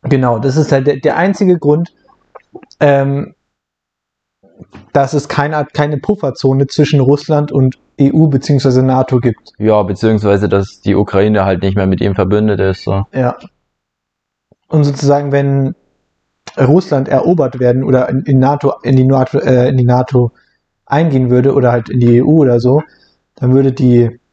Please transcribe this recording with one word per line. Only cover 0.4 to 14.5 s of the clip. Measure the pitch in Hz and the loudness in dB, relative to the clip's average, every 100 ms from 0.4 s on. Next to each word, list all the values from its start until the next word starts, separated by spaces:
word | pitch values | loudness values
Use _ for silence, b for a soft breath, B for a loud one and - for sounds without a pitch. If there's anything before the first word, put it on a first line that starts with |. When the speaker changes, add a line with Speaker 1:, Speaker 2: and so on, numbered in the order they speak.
| 135 135 | -2 -2
Speaker 1:
ist | 147 | 0
halt | 135 135 | 0 0
der, | 135 | -2
der | - - | -2 -2
einzige | 185 202 190 175 | -2 0 0 0
Grund, | 147 151 170 _ _ _ _ - _ - - _ | 0 0 -2 _ _ _ _ -20 _ -20 -20 _
ähm, | 147 139 139 139 - _ _ _ _ _ _ _ _ _ _ _ _ _ - - - | 0 2 0 -4 -8 _ _ _ _ _ _ _ _ _ _ _ _ _ -20 -20 -4
dass | 143 135 | -2 0
es | 151 - | -4 -4
keine, | - 143 156 143 | -4 -4 -4 -6
keine | - 147 151 | -4 -4 -4
Pufferzone | - 208 139 127 135 135 139 | -4 -4 -4 -2 -2 0 -2
zwischen | - 147 147 | 0 0 2
Russland | 131 143 - 151 147 | 2 0 0 -2 -2
und | - 131 - _ - | 0 -2 -2 _ -2
E | 139 | 0
U | 160 156 | 2 2
beziehungsweise | 135 - 143 135 127 | 0 0 0 2 0
nato | 131 131 127 123 | 0 0 0 -2
gibt. | 120 110 - _ | -2 -6 -12 _
Speaker 2:
Ja, | 107 107 | 0 0
beziehungsweise, | 95 95 110 110 104 98 101 | 0 -2 0 0 0 0 0
dass | 98 98 - | -2 -2 -6
die | - | -2
Ukraine | 98 104 98 104 107 | 0 0 0 0 0
halt | 95 90 | 0 -2
nicht | 98 98 | -2 -2
mehr | 95 | -2
mit | 95 | -2
ihm | 101 | -2
verbündet | 98 95 104 107 101 | -2 -2 0 0 -2
ist, | 98 92 | -2 -4
so. | - 98 101 | -4 -4 -4
Speaker 1:
Ja. | 131 123 - - _ _ _ _ _ _ _ _ _ _ | -4 -4 -6 -16 _ _ _ _ _ _ _ _ _ _